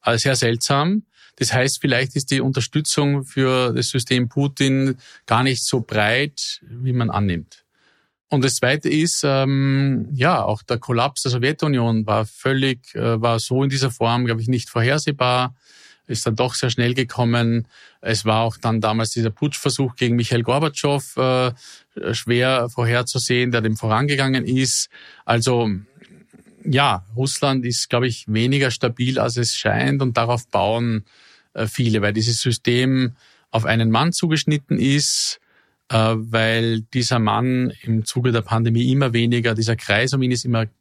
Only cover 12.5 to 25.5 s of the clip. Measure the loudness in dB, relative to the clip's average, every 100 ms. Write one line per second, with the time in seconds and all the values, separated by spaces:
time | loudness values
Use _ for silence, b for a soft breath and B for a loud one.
12.5 | 0 0 -2 -8 -4 -2 0 2 0 0
13.5 | 0 0 0 -2 0 0 2 0 -2 0
14.5 | -2 -2 0 2 2 -2 -2 0 2 0
15.5 | -6 B B B B _ -4 -2 0 -2
16.5 | 0 -2 0 0 0 -2 0 2 2 2
17.5 | 0 -2 B B B -4 -2 2 2 2
18.5 | -2 -2 0 0 0 -2 -2 -2 -2 -4
19.5 | -2 -4 -2 -4 0 0 0 0 0 0
20.5 | 0 0 -2 -2 -2 -4 -2 0 2 0
21.5 | -4 B B B -10 -6 -6 0 0 2
22.5 | 0 -2 -2 0 0 0 -4 0 0 2
23.5 | 0 0 -2 0 0 2 0 0 0 0
24.5 | 0 0 -2 -6 B B B -2 0 2